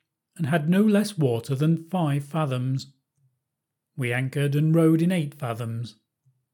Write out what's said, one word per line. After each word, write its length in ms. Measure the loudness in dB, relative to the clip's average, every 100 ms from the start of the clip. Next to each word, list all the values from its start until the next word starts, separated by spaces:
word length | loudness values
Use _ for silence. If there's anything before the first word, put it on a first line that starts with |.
| _ _ _ -6
and 100 | -2
had 220 | 0 2
no 120 | 2
less 360 | 4 4 0 0
water 380 | 0 0 -2 0
than 340 | 0 0 -2
five 340 | -4 -2 -2
fathoms. 640 | -4 -4 -4 -4 -4 -4 -8 _ _ _ _ _ _ _ _ _ _ -8
We 160 | -4
anchored 420 | -2 -4 -2 -2 0
and 180 | 2
rowed 280 | 4 4 4
in 100 | 2
eight 220 | 0 -2
fathoms. 600 | -6 -8 -6 -6 -6 -10 -14 _ _ _ _ _